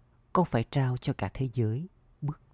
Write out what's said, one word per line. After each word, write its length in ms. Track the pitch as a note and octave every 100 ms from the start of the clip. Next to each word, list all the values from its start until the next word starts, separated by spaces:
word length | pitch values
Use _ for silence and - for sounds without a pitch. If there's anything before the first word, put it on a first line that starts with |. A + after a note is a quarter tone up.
| _ _ _
con 120 | - F3
phải 180 | A#2+
trao 340 | A2+ C#3+ C3 B2+
cho 160 | -
cả 180 | C3+ F#2
thế 160 | - C3
giới 340 | A#2+ A2 A#2 F3 _ _ _
bức 200 | D3 - _